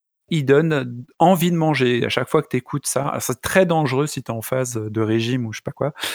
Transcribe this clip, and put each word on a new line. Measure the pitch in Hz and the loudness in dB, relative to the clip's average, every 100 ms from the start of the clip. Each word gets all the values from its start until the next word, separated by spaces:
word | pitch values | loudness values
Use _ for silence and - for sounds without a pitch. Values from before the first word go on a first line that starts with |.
| _ _ - | _ _ -6
il | 170 | -2
donne | 135 139 160 151 127 120 123 - | 4 4 4 0 -2 -8 -10 2
envie | 170 185 175 | 4 4 2
de | 170 | 2
manger. | 156 143 127 120 | 2 2 2 2
À | 117 | 0
chaque | 123 131 | -2 0
fois | 156 | 0
que | 151 | 0
t'écoutes | 127 - 147 - | -4 -4 -8 -4
ça, | - 143 131 | -4 -2 -4
c'est | - - | -6 -8
très | - 190 185 | 0 2 4
dangereux | 165 147 131 151 | 2 0 0 -2
si | - | -4
t'es | - | -8
en | 113 | -8
phase | 113 131 127 | -4 -4 -4
de | 120 107 107 | -6 -4 -2
régime | 107 113 113 131 | 0 0 0 -2
ou | 117 | -4
je | 107 | -8
sais | |
pas | - | -10
quoi, | - 135 - - | -6 -6 -6 -10